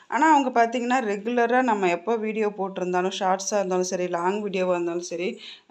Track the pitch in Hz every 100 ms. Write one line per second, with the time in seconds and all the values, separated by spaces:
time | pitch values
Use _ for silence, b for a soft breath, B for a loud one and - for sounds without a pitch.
0 | B 240 311 285 254 233 226 240 240 262
1 | 214 202 214 240 233 247 254 208 180 170
2 | 233 233 220 214 208 202 190 190 180 180
3 | 185 196 185 190 - 208 190 185 185 185
4 | 180 175 180 208 208 185 185 175 170 170
5 | 175 165 - - B B B